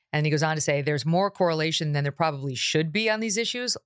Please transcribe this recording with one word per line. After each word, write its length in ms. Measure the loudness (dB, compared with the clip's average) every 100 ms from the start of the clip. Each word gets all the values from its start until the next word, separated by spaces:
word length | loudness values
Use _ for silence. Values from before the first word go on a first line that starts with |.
| _
And 140 | -2 2
he 40 |
goes 120 | 2
on 120 | 0 0
to 60 |
say, 200 | 0 0
"There's 240 | 0 0 0
more 240 | 2 0
correlation 600 | 2 0 2 0 0 0
than 100 | 0
there 80 | -2
probably 440 | 0 0 0 -6 -4
should 360 | 0 0 0
be 180 | 0 0
on 100 | 0
these 180 | 0 0
issues. 380 | -2 -2 -4 -4